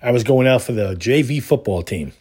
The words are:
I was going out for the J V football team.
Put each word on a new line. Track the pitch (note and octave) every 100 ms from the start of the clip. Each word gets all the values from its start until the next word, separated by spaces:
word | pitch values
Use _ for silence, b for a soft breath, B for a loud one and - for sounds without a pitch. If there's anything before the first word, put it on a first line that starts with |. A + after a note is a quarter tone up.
I | B2
was | B2
going | A2 C3 C3
out | B2+
for | -
the | A2+ G2 F2+
J | A2 C#3+
V | B2+ D3
football | - D3 - F2+
team. | E2 F#2 C#2+ -